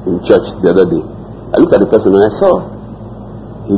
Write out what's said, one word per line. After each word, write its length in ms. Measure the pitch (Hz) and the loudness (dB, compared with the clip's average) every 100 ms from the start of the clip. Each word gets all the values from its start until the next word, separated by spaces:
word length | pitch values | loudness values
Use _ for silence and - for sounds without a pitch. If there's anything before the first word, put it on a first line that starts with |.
| 90 | -4
in 100 | 87 - | -4 2
church 180 | 98 - - | 2 2 -2
the 120 | 87 | 2
other 120 | 90 87 | 4 2
day. 100 | 80 - - - - - | 0 -4 -14 -16 -16 -4
I 80 | - | 2
looked 100 | 147 | 4
at 60 | - | 4
the 100 | 101 | 4
person 240 | - - | 2 4
and 120 | 98 107 | 4 4
I 80 | - | 2
saw 300 | 190 180 - - - - - - - - - - | 2 2 -2 -14 -16 -16 -16 -16 -16 -16 -16 -16
a 80 | - | -4